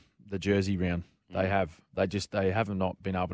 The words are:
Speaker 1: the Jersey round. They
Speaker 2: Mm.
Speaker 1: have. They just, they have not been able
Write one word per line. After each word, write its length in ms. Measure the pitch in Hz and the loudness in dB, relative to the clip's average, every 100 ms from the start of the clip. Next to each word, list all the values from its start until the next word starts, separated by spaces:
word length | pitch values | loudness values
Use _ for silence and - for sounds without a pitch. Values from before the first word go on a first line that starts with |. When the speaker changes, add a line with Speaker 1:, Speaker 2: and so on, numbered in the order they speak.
| _ _ - | _ _ -10
Speaker 1:
the 100 | 98 | -4
Jersey 380 | 95 101 95 95 | 2 2 2 0
round. 280 | 90 87 - _ _ | 0 -2 -6 _ _
They 140 | 95 | -2
Speaker 2:
Mm. 40 | 95 | 2
Speaker 1:
have. 320 | 98 85 - _ | 2 0 -6 _
They 120 | - 95 | -2 0
just, 260 | 101 - | 0 -4
they 180 | 104 95 | 0 0
have 180 | 104 104 | 0 -2
not 300 | 98 92 - | -2 -2 -4
been 120 | 101 92 | -4 -4
able 120 | 87 | -4